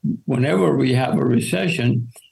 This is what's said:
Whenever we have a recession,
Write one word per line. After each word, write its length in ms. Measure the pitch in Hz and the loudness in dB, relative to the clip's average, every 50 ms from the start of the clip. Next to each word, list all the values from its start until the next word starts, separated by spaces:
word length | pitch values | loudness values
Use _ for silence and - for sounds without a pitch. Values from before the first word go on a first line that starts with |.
| - - - - - | -6 -6 -6 -4 -4
Whenever 500 | - 135 127 127 147 175 190 185 160 143 | -4 -2 0 0 0 2 2 2 2 2
we 180 | 135 135 127 127 | 2 2 2 2
have 240 | 127 131 - - 151 | 0 0 0 0 0
a 60 | 135 | 2
recession, 880 | 127 120 117 117 - - 185 190 175 - - 120 120 123 120 - - - - - _ | 2 2 0 0 0 -2 -2 -2 -2 -2 0 0 0 0 0 -2 -6 -12 -20 -20 _